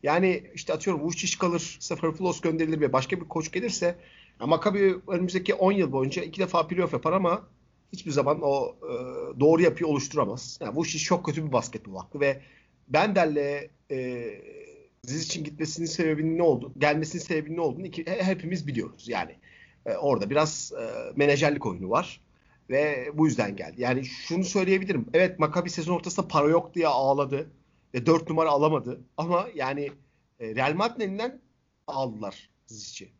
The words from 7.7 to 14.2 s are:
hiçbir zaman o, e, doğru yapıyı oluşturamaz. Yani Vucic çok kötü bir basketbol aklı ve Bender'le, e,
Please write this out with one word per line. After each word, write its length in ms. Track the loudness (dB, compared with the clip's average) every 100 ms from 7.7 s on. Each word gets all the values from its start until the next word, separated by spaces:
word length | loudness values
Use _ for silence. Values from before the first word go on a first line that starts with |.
| _ _
hiçbir 180 | -12 -2
zaman 280 | 0 2 2
o, 340 | 2 0 -2 -6
e, 120 | -10 -8 -8 -8 -10 4
doğru 220 | 6 8
yapıyı 260 | 6 4 0
oluşturamaz. 680 | 0 0 0 0 -2 -10 -12
Yani 140 | -6 -4
Vucic 240 | -2 -2
çok 260 | 0 0 0
kötü 220 | -4 0
bir 40 |
basketbol 440 | 0 0 -10 -12 -14
aklı 240 | -12 0
ve 220 | 0 0 -6 -20 _ _ _
Bender'le, 840 | 2 4 4 4 2 0 -4 -8 _ _
e, 380 | -6 -4 -6